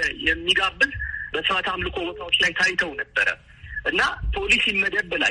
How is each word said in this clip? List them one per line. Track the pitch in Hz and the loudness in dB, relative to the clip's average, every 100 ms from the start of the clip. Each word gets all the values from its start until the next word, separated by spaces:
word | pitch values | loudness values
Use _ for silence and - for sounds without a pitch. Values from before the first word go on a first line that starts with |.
| - - | 0 0
የሚጋብዝ | - - 175 - 381 - - - - - - | 0 0 2 2 2 2 0 0 -6 -6 -6
በስርዓተ | - - 381 - | -4 0 0 0
አምልኮ | 185 180 - 175 | -2 -4 -4 -4
ቦታዎች | 175 - - | -6 0 2
ላይ | 180 | 2
ታይተው | 165 185 180 180 143 | 4 2 2 -2 -4
ነበረ | - - - - - - - - - | -4 0 0 -2 -8 -20 -10 -6 0
እና | - 247 - - | 2 2 0 -2
ፖሊስ | 403 392 - - | -2 2 2 4
ይመደብ | - - - 180 | 2 0 0 -2
ብላ | 175 - | 0 2